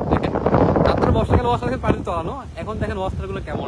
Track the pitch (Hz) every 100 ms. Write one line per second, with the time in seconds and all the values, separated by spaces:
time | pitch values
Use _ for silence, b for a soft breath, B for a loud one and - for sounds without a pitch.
0 | - - - - - - - - - -
1 | - 233 214 - 240 240 247 254 220 214
2 | 208 170 165 269 226 - 185 214 208 190
3 | 190 180 190 190 156 147